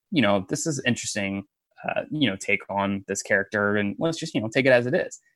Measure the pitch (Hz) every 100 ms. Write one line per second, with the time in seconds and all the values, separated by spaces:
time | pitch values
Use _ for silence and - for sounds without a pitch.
0 | _ 170 104 101 95 - 165 135 127 110
1 | - 107 98 98 - _ _ - - -
2 | - 101 101 95 - 101 - 98 98 101
3 | 101 98 - 101 98 107 104 104 101 -
4 | 165 165 160 - 110 139 131 123 123 175
5 | - - _